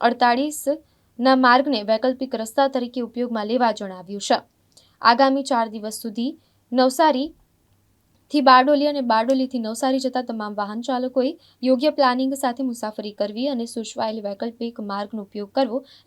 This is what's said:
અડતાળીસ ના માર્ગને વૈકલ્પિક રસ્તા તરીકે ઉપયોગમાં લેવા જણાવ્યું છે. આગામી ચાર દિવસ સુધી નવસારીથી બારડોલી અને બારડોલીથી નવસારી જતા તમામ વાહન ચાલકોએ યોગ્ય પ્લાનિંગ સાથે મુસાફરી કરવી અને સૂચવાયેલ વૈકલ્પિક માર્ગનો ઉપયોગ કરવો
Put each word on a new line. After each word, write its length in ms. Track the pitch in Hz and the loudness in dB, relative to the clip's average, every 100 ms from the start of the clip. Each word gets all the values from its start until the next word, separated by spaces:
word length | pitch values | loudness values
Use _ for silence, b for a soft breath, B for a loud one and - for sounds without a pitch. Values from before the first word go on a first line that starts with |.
અડતાળીસ 640 | 240 240 240 240 294 294 277 311 - _ _ - | 0 2 2 2 -2 -4 -4 -4 -8 _ _ -2
ના 160 | 254 262 | 2 4
માર્ગને 480 | 254 254 285 233 | 6 6 4 -2
વૈકલ્પિક 520 | 208 220 262 262 262 220 | 0 0 0 -2 -6 -6
રસ્તા 320 | 220 - 277 | -4 0 0
તરીકે 340 | 269 240 254 | 0 -4 -6
ઉપયોગમાં 440 | 233 240 240 226 208 | -8 -6 -4 -4 -2
લેવા 260 | 240 240 | 0 0
જણાવ્યું 500 | 214 196 185 180 202 | -2 -8 -12 -12 -12
છે. 200 | - 151 - _ _ b b b | -2 -2 -2 _ _ b b b
આગામી 420 | 226 233 269 269 | 4 6 4 2
ચાર 240 | 269 247 226 | -2 -2 -2
દિવસ 260 | 214 214 | -6 -10
સુધી 440 | 214 233 214 247 320 b b _ | -10 -10 -6 -6 -6 b b _
નવસારીથી 1700 | 247 254 262 311 254 311 - _ _ _ _ _ _ _ _ _ 294 | 2 2 4 2 2 -4 -10 _ _ _ _ _ _ _ _ _ 2
બારડોલી 460 | 262 254 262 285 294 | 6 8 8 4 2
અને 140 | 285 | 0
બારડોલીથી 580 | 240 220 233 269 262 254 | 0 2 2 0 0 -4
નવસારી 400 | 220 233 262 269 | -6 -2 0 0
જતા 220 | 262 254 | -2 -4
તમામ 320 | 247 226 208 | -6 -8 -6
વાહન 280 | 208 202 214 | -6 -6 -6
ચાલકોએ 560 | 240 254 254 254 254 339 b b | -4 -4 -2 -2 -2 -4 b b
યોગ્ય 260 | 254 254 302 | 0 2 2
પ્લાનિંગ 440 | 294 262 247 262 | 4 2 2 -2
સાથે 300 | 269 254 240 | -2 -4 -4
મુસાફરી 480 | 262 226 214 214 208 | -6 -6 -8 -8 -10
કરવી 360 | 202 208 214 277 | -6 -6 -4 -4
અને 180 | 254 233 | -4 -6
સૂચવાયેલ 560 | 233 220 226 226 220 | -8 -10 -6 -6 -6
વૈકલ્પિક 580 | 202 196 233 226 233 233 | -8 -8 -8 -6 -10 -8
માર્ગનો 420 | 208 196 208 220 | -8 -8 -8 -10
ઉપયોગ 300 | 202 214 202 | -10 -12 -6
કરવો 340 | 269 262 247 277 b | -2 -2 -4 -10 b